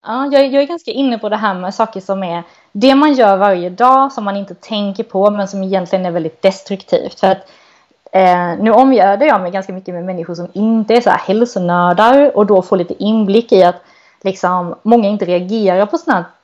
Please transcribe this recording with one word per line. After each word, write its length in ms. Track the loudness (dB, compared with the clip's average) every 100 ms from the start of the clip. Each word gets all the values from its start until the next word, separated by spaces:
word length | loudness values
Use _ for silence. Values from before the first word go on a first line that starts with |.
| -8
Ja, 220 | -6 0
jag, 140 | 2 2
jag 160 | 0
är 40 | -2
ganska 240 | -6 -8
inne 260 | -4 -2 -2
på 120 | -4
det 80 | -4
här 160 | -4
med 200 | -4 -8
saker 280 | -4 -4 -4
som 220 | -8 -6
är 200 | -6 -8 -12 _ _
det 240 | 0 2 4
man 180 | 4
gör 240 | 4 4 4
varje 320 | 2 0 -4
dag, 420 | 0 2 4 2
som 120 | -2
man 140 | -8 -8
inte 180 | -10 -16
tänker 480 | -10 -6 -6 -6
på, 280 | -6 0 0
men 160 | 0 -6
som 160 | -6
egentligen 420 | -4 -4 -2 -4 -2
är 60 |
väldigt 300 | -4 -6 -2
destruktivt. 760 | -2 -2 -10 -12 -4 -4 -4 -2
För 80 | 0
att, 220 | 0 -6 _ _ _ _ _ -4
eh, 420 | 2 2 2 -2 -2
nu 80 | 2
omgördar 540 | 4 4 4 2 2 2
jag 160 | 0
mig 100 | -2
ganska 220 | -8 -8
mycket 200 | -12 -12 -10
med 80 | -8
människor 300 | -8 -10 -10
som 120 | -10
inte 400 | -4 0 0 2
är 80 | 2
så 80 | 2
här 80 | -2
hälsonördar 1200 | -2 -2 0 -2 -2 0 0 2 4 6 4 2
och 80 | 2
då 160 | 2
får 160 | 2 -2
lite 260 | -2 -6
inblick 480 | -2 0 2 0 2
i 120 | 4
att 180 | 4 2 _ _ _ _
liksom, 540 | -8 -4 -4 -2 -6 -8
många 260 | 2 2 2
inte 160 | -2 -2
reagerar 600 | -2 -2 -2 0 0 0
på 120 | -2
såna 180 | -2 -2
här 100 | -2 _